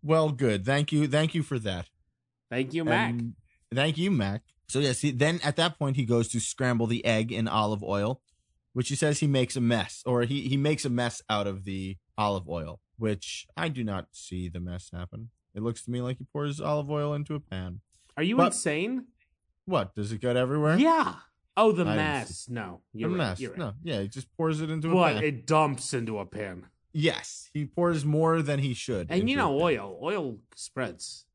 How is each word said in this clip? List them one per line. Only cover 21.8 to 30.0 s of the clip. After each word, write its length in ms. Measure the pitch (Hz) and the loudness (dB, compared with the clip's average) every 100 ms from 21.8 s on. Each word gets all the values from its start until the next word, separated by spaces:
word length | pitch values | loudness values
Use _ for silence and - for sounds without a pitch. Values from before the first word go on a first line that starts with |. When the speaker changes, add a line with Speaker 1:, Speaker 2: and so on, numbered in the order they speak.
Speaker 1:
I 20 | 170 | 2
didn't 120 | 107 | 2
Speaker 2:
mess. 400 | 151 143 104 87 - | 0 -2 -4 -12 -8
Speaker 1:
see 80 | |
Speaker 2:
No. 280 | 120 98 87 _ | -8 -8 -12 _
Speaker 1:
The 60 | 107 | -6
Speaker 2:
You're 80 | 113 | -4
right. 80 | 180 | 0
Speaker 1:
mess. 220 | 135 90 | -2 -4
Speaker 2:
You're 120 | 127 | -8
right. 80 | - | -6
Speaker 1:
No. 140 | 143 107 | -8 -8
Yeah, 180 | 170 123 | -6 -4
he 60 | 98 | -4
just 200 | 135 - _ | -8 -16 _
pours 240 | 160 156 | -2 -2
it 100 | 156 | -4
into 180 | 160 160 | -4 2
a 40 | |
Speaker 2:
But 200 | 180 165 147 | 4 4 4
Speaker 1:
pan. 80 | |
Speaker 2:
it 220 | 151 135 107 | 0 -2 2
dumps 480 | 156 151 131 - | 4 4 0 -4
into 240 | 131 113 107 | -4 -2 -6
a 80 | 95 | -6
pan. 400 | - 101 90 - _ _ | -8 -8 -10 -16 _ _
Speaker 1:
Yes. 560 | 156 156 - - - - | 0 0 0 -8 -16 -10
He 120 | 147 147 | -6 -4
pours 380 | - 175 160 147 | 0 2 2 2
more 360 | 151 160 165 | 4 4 4
than 180 | 147 143 | 2 0
he 140 | 139 | 0
should 340 | 120 - 107 85 | -2 -2 -4 0
Speaker 2:
And 180 | 175 220 | 0 2
you 80 | 277 | 2
Speaker 1:
into 80 | 196 | 2
a 40 | |
Speaker 2:
know, 60 | 139 | 2
Speaker 1:
pan. 40 | 170 127 | 2 2
Speaker 2:
oil. 200 | 101 90 | -2 -6